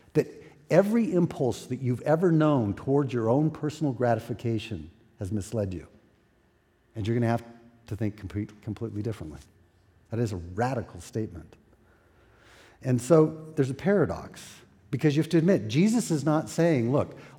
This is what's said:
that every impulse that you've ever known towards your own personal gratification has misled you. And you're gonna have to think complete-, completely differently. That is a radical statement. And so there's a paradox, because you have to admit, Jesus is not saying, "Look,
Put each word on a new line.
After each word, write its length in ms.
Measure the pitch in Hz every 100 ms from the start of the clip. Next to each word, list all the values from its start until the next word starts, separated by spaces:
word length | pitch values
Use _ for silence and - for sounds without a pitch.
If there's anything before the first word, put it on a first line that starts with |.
| _
that 140 | - - - - - -
every 420 | 156 202 233 202
impulse 520 | 175 170 - 127 - -
that 140 | 127
you've 200 | 123 123
ever 300 | - 156 185
known 420 | 160 156 139 107
towards 400 | - - 143 135
your 160 | 120 110
own 220 | 135 156
personal 400 | 156 151 - 151
gratification 1000 | 117 120 113 - 120 117 110 - 90 76 - _ -
has 120 | 95
misled 420 | 104 92 117 98
you. 120 | 87 69 - _ _ _ _ _ _ _ _ _ 117
And 100 | 104
you're 100 | 120
gonna 120 | 117
have 160 | 117 - - - _ -
to 80 | 104
think 220 | 107 104
complete-, 440 | 95 104 101 -
completely 400 | - - 113 104
differently. 380 | 110 107 78 69 - _ _ _ _ _ _
That 100 | 110
is 120 | 117
a 60 | 95
radical 640 | 85 90 123 127 92 90
statement. 560 | - 113 107 - - - _ _ _ _ _ _ _ _ - - - _
And 160 | 131 123
so 380 | - 165 156 160 - -
there's 140 | 127
a 60 | -
paradox, 680 | 175 202 131 85 - - - - - _ -
because 260 | 135 151 143
you 60 |
have 80 | 156
to 80 | 170
admit, 300 | 170 165 104
Jesus 420 | 127 208 233 -
is 160 | 156 143
not 240 | 151 110
saying, 420 | - 165 139 113
"Look, 240 | 139 90 - -